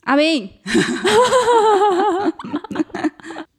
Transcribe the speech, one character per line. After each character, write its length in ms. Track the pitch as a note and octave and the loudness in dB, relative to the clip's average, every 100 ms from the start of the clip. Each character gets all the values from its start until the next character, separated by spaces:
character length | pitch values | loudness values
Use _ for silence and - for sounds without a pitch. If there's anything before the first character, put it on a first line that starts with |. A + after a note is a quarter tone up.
阿 120 | - C#4 | 0 2
明。 320 | D#4 D#4+ G3 | 2 0 -6
<laughs> 3000 | - - - - - G4 G#4+ B4+ B4+ A#4 A#4 G#4+ G4+ G#4 F4+ G#4 F4+ G4+ - - C#4+ - - - - D#4 _ E4 D#4+ D#4+ | -16 -2 0 0 -2 0 2 4 2 2 2 4 2 2 0 0 -2 -4 -6 -8 -10 -8 -8 -6 -6 -10 _ -18 -16 -18